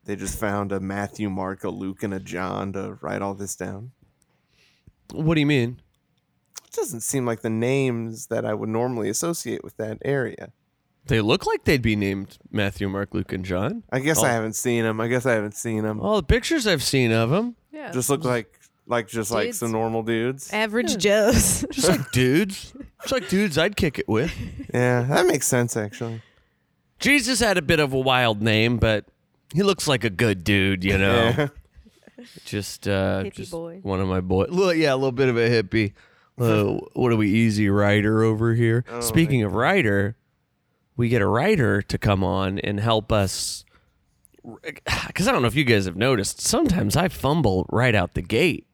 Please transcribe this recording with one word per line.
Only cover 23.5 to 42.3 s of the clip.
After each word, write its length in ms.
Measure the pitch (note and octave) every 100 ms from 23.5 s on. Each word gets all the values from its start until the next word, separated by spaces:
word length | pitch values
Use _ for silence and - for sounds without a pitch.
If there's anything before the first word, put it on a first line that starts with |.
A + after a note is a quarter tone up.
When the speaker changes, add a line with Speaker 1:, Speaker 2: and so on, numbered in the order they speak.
| C#3+
Speaker 2:
I'd 180 | F3 G3+
kick 200 | F3 -
it 100 | -
with. 220 | A2 D3 - - - C#4
Speaker 1:
Yeah, 300 | B2 B2 B2
that 220 | A#2+ D3 F4+
makes 220 | D#3 -
sense, 300 | B2+ A#2+ A#2
actually. 440 | G#2 - A#2 A2+ - _ _ _ _ _ _ _
Speaker 2:
Jesus 400 | G#3 C#4+ A3+ B3
had 180 | A#3 F#3
a 40 |
bit 180 | C#3 E3
of 140 | D3
a 60 | C3
wild 420 | C3 B2+ A#2+ G#2+
name, 360 | A2 G#2+ A#2 A#2+
but 280 | A2+ G#2+ - _ _ _ _
he 100 | D3+
looks 240 | G3 F#3+ -
like 160 | C3
a 60 | A2+
good 340 | F2 A#2 F#2+
dude, 400 | E2+ G2+ F#2+ G2
you 140 | F#2 G2
know? 360 | G2 A#2+ A2+ A#2+
Speaker 1:
Yeah. 100 | D3 - _ - - _ - - A#3+ -
Speaker 2:
Just, 420 | - G#2 G2 - -
uh, 360 | G2 F#2+ F#2+
Speaker 3:
Hippie 100 | F#2+
Speaker 2:
just 180 | - G2
Speaker 3:
boy. 280 | - E3 F3
Speaker 2:
one 200 | G2+ F#2+
of 80 | F#2+
my 100 | F#2
boy-, 280 | F#2 F#2+ G2
Li-, 340 | F3 F#3+ E3
yeah, 100 | D3+
a 40 | C3
little 160 | C3+
bit 160 | B2 C3+
of 80 | A#2
a 120 | A#2
hippie. 440 | A#2+ F#2+ A2+ G#2 - _ _ _ -
Uh, 420 | A#2+ G#2+ G2+ G2+ -
Speaker 1:
<laughs> 60 |
Speaker 2:
what 200 | - B2
are 40 | A#2
we, 120 | G#2
Easy 400 | A2 A#2 G#2 G#2
Rider 540 | G2+ G2+ G#2 G#2 A2
over 300 | A2 A2 A#2
here? 300 | A2+ A#2 A#2 A#2+
Speaker 1:
Oh, 100 | A#2+
Speaker 2:
Speaking 400 | A#2 A2+ E3 C3+
Speaker 1:
my 40 | G#2
Speaker 2:
of 80 |
Speaker 1:
God. 40 | F#2+
Speaker 2:
Rider, 560 | C3 G3 A#2 G2+ G2+ A2+ _ _ _ _ _ _ _ -
we 100 | A#2+
get 140 | A#2+
a 60 | G2
writer 540 | G#2+ E3+ G#3+ A2+ G2+
to 160 | - -
come 280 | G#2+ G2
on 340 | F#2